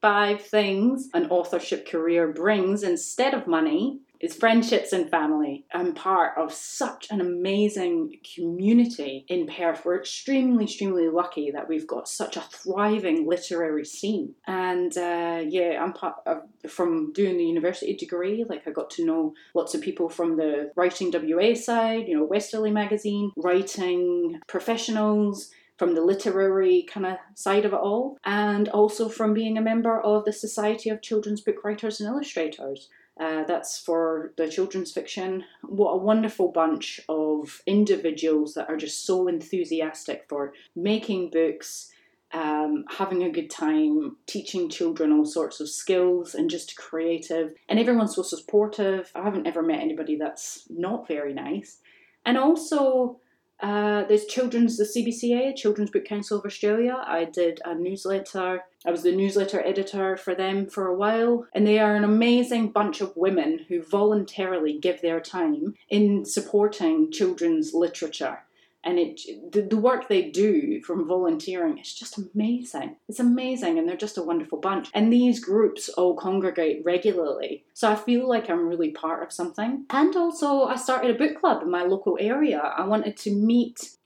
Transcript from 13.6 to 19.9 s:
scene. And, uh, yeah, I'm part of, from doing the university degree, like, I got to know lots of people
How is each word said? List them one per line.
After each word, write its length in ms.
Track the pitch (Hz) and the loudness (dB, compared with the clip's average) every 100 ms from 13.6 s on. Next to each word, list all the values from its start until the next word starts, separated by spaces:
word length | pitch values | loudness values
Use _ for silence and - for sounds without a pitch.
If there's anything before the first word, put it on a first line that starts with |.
| 160 151 | -2 -4
scene. 500 | 151 - 202 208 - - - | -6 -6 -4 -4 -6 -10 -6
And, 500 | 185 185 180 180 180 | -4 -2 -2 -2 -2
uh, 460 | 175 170 170 170 156 | -2 -2 -2 -2 -2
yeah, 320 | 180 175 147 | 0 0 0
I'm 120 | 180 | -4
part 240 | - 185 - - | -4 -8 -6 -4
of, 160 | 156 - _ 156 | -6 -8 _ -10
from 440 | - 175 165 156 | -2 0 0 -2
doing 240 | 156 196 175 | 0 0 2
the 80 | |
university 500 | 165 170 175 180 - | 0 0 0 -2 -4
degree, 500 | 202 165 175 185 220 233 | -6 -6 -4 -2 -2 -4
like, 180 | 156 156 | -8 -8
I 40 | |
got 200 | 151 147 | -8 -6
to 140 | - | -2
know 300 | 165 160 156 - - | 0 0 -2 -4 -6
lots 200 | 175 - | -4 -2
of 80 | 156 | -4
people 260 | 190 | -4